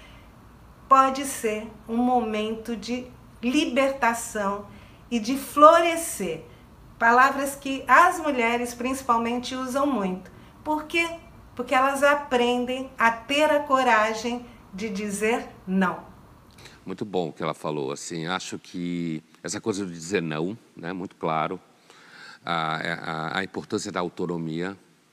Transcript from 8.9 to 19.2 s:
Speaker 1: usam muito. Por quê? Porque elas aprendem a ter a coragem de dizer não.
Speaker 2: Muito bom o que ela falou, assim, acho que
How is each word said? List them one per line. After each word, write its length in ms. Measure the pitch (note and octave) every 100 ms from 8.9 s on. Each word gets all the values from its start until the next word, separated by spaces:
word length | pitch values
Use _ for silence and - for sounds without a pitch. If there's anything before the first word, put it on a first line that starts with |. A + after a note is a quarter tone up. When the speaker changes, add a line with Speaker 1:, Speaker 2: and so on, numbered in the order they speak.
| C4 - A#3 A#3 B3 -
Speaker 1:
usam 320 | B3+ C4 C4 C#4+
muito. 440 | A#3+ F#3 F#3 - - - -
Por 220 | D4+ D4+
quê? 240 | D4+ E4+ E4+ E4 - - - -
Porque 180 | B3
elas 280 | C#4 C4+ C#4
aprendem 880 | C#4+ D4 D4 B3 A#3+ B3 B3 B3+ C4 -
a 120 | A3+
ter 400 | A#3 - C#4+ D4+
a 100 | D4
coragem 840 | - B3+ B3+ - A3 A3 A#3+ B3 - - -
de 160 | F#3 A3
dizer 580 | G3 G#3 F#3 A3 B3 - - -
não. 380 | F#3+ F3+ D#3+ - - - - - - - -
Speaker 2:
Muito 200 | - F#2 G#2+
bom 220 | F#2 E2
o 40 |
que 100 | -
ela 120 | E2
falou, 360 | D2+ D#2+ D2+ C2+
assim, 360 | C#2+ - E2+ D#2+
acho 320 | F#2 - F2
que 640 | - F2+ F2 F2 E2+ D#2